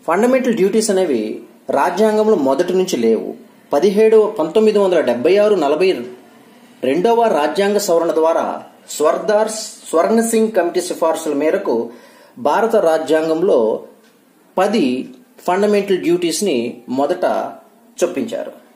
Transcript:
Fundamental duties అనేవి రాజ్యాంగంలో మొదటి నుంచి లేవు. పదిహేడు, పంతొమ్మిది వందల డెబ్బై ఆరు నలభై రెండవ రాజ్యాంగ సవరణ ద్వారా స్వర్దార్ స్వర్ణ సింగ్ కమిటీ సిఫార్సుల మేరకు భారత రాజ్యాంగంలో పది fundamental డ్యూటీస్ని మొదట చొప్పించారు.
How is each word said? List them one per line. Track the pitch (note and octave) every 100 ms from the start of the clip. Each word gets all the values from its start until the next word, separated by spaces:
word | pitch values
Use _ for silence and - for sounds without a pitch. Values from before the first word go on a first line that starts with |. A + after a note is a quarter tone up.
| -
Fundamental | F3 A#3+ C4 B3+
duties | F3+ G3 A3 G#3+
అనేవి | F#3+ F3+ A#2+ G#2+ - - - -
రాజ్యాంగంలో | C#3 E3 F3+ A3 G#3+ G#3+
మొదటి | G#3 C3+ C3+ F3+
నుంచి | F#3 F#3 C3+
లేవు. | A2+ G#2+ - - - - _
పదిహేడు, | C#3+ F#3+ G3 A3 A3 G#3 -
పంతొమ్మిది | E3 A3 A3 G3+
వందల | F#3+ E3+
డెబ్బై | B2 A#2+ C#3+ G3+
ఆరు | G#3
నలభై | G3+ C#3+ D3+ F#3 C#3 A#2+ - - - - - - -
రెండవ | B2+ D3+ A3+ A#3 A3+
రాజ్యాంగ | D#3+ D3+ D#3 G3+ G3+
సవరణ | - E3 E3
ద్వారా | D#3+ D#3+ D#3+ - - - - -
స్వర్దార్ | - D3+ - F#3 G#3 G#3+ - - - -
స్వర్ణ | E3 F#3 A3+
సింగ్ | A3+ A3 A3
కమిటీ | F#3+ F3 F3+
సిఫార్సుల | E3+ D#3 E3 D#3 D#3
మేరకు | C#3+ D#3 F#3 F#3 A#2 A#2+ - - - - -
భారత | B2 E3+ A3+ A3
రాజ్యాంగంలో | E3 D#3+ C#3 D#3 D#3+ D#3+ G3 D3+ A2 - - - _ _ _ _ _ -
పది | G3 G#3+ C#3 B2+ B2 - _ - -
fundamental | F#3+ G#3 G3+ G3 F3+
డ్యూటీస్ని | C#3+ F3 E3+ D#3 G3+ B2+ A#2+ - -
మొదట | B2+ D3 F3+ C#3+ G#2 A#2 - - _ _ -
చొప్పించారు. | F3 C#3 A2+ A2+ - - -